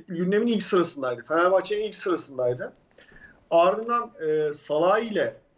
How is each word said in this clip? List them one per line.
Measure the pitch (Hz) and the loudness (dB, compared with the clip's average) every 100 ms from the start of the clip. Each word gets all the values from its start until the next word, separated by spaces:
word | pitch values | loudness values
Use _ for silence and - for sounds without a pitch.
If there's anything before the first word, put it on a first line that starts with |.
| - | -10
gündemin | 175 180 208 240 | -4 0 2 2
ilk | 214 | 0
sırasındaydı. | - 190 165 - 131 120 | 0 0 0 -2 -6 -6
Fenerbahçe'nin | - 160 175 196 - 208 | -2 2 4 2 0 -4
ilk | 214 - | -4 -6
sırasındaydı. | 202 165 - 131 123 127 214 - _ _ - - - _ _ | -4 -4 -4 -4 -2 -2 -8 -14 _ _ -20 -20 -20 _ _
Ardından, | 170 175 208 233 240 240 - 156 | 4 4 2 -2 -4 -4 -6 -2
e, | 156 151 | 0 -2
Salah | 147 - 151 170 214 | -4 -4 0 4 2
ile | 233 190 127 - _ | 0 -2 -2 -4 _